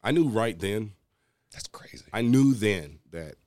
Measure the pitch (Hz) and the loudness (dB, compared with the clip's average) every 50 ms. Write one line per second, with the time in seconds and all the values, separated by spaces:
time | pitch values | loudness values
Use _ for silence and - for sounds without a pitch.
0 | - 107 135 170 165 143 110 110 113 117 85 82 90 98 101 107 110 107 101 _ | -2 0 2 2 2 2 2 0 0 -2 -4 -4 -4 -4 -4 -4 -6 -8 -12 _
1 | _ _ _ _ _ _ _ _ _ _ - - - - - - - - - - | _ _ _ _ _ _ _ _ _ _ -20 -18 -18 -18 -18 -20 -20 -20 -20 -20
2 | - _ - 110 117 120 123 131 139 139 131 110 104 107 101 90 78 73 78 - | -20 _ -6 -2 0 4 4 6 6 4 4 4 2 0 0 0 -4 -10 -16 -20
3 | _ _ - 85 80 76 - _ _ | _ _ -14 -14 -14 -14 -16 _ _